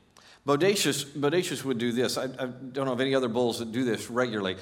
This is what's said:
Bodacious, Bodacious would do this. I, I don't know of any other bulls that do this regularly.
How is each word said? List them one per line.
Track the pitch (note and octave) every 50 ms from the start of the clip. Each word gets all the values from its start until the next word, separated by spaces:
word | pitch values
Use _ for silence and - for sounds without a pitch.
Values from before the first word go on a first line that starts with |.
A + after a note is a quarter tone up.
| _ _ _ - - - - - -
Bodacious, | C3+ C#3+ C#3+ E3 G3 G#3 G3+ - D#3 C3+ C#3+ -
Bodacious | - - D3+ C#3 D3 D#3 F3+ F3+ - D#3 A#2+ C3
would | C3+ C3+ A2
do | A#2+ A#2+
this. | A#2 A#2+ B2 A2 - -
I, | B2
I |
don't | C3 B2+ - C3 B2+ B2 B2+ C3+ C3 A#2+ C3+ C3+
know | C3+ B2+
of | A#2+
any | C3+ C3+ C3+
other | C3+ B2+ A#2+
bulls | A2 B2 B2 A#2+ A2 -
that | A#2 A2+ A2
do | A#2+ C3
this | B2 G#2+ G2+ - -
regularly. | A#2+ A#2+ B2+ B2 A2 G#2+ G2 F#2 F#2 F#2